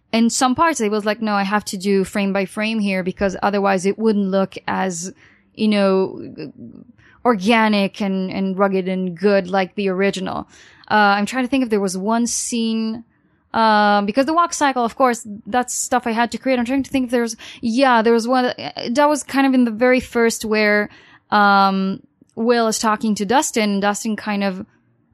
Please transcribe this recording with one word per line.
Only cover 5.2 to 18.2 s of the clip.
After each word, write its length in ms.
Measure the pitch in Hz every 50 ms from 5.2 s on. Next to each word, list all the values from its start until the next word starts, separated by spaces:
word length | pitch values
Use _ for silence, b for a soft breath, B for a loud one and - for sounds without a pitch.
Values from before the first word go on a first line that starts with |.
| b b b b b b _
you 140 | - 214 214
know, 520 | 208 202 196 196 190 190 190 - - - - 135 - - 156 139 - - - 113 - - - _ - b b b b b -
organic 800 | 240 240 190 180 214 240 226 220 214 214 202 196 185 - -
and, 300 | 214 190 190 190 185 185
and 260 | - 190 196 190 185 185
rugged 300 | 202 196 190 190 180 190
and 280 | 185 185 185 185 170
good 320 | 165 190 208 202 196 185 180
like 280 | 190 196 190 185 -
the 140 | 214 202 190
original." 580 | 185 180 196 196 185 190 185 180 - - - B B B B B B B B B
Uh, 240 | - 214 208 202 202 208
I'm 100 | 208 -
trying 160 | - 262 254
to 40 | 240
think 160 | - 262 254
if 60 | 220
there 100 | 220 202
was 160 | 202 190 175
one 300 | 185 185 214 226 233 240
scene, 760 | 226 - - - - 247 233 226 226 220 226 220 220 220 233 - _ _ _ _ _ _ _ _ _ -
uh, 480 | 226 226 220 214 208 208 208 208 208
because 240 | 202 202 208 269 269
the 80 | 269 320
walk 200 | 339 339 330 -
cycle, 300 | - 302 277 254 247 240
of 120 | 220 -
course, 320 | - 269 254 233 - - 220 202 - -
that's 300 | 196 214 247 247 - -
stuff 320 | - - - 269 240 - 240
I 40 | 220
had 180 | 226 233 233
to 80 | - 220
create. 180 | - 262 262 247
I'm 80 | 233
trying 160 | 226 269 277
to 80 | 254 -
think 160 | - 269 254
if 60 | 233
there's, 240 | 247 240 233 226 226 B B B B B
yeah, 400 | B 233 220 254 277 262 247 226
there 120 | 214 233 233
was 140 | 233